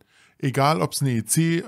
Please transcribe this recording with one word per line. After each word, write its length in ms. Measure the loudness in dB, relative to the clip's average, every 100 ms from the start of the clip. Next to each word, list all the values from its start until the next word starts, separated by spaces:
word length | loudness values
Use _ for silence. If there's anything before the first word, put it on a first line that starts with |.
| _ _ _ _
Egal, 440 | -4 2 2 2
ob's 200 | -2 -2
eine 100 | -2
E 120 | -2
C, 400 | 0 0 2 0